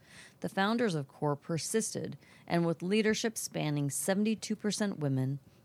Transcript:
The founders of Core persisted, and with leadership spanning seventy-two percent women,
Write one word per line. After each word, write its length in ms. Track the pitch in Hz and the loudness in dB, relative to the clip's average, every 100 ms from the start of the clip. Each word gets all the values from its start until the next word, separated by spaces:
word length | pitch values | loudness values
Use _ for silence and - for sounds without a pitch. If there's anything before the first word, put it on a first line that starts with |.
| - - - - | -20 -20 -20 -10
The 80 | 180 | -6
founders 480 | - 196 233 233 160 | 0 0 2 0 0
of 140 | 135 | -4
Core 260 | - 147 143 | -2 -2 -2
persisted, 800 | - 160 - 220 214 - - 139 - - - | -2 -4 -2 -2 -2 -4 -8 -10 -16 -18 -2
and 180 | 170 170 | 2 2
with 160 | 165 | 0
leadership 560 | 180 214 214 214 226 - | 0 2 4 2 0 -4
spanning 520 | - 165 151 147 143 | -6 -2 0 2 0
seventy-two 640 | - - 190 214 220 - 214 | 0 0 2 2 0 -2 -2
percent 440 | 214 - 208 156 | -2 0 -2 0
women, 400 | 147 131 131 139 - - | 0 2 0 -2 -8 -20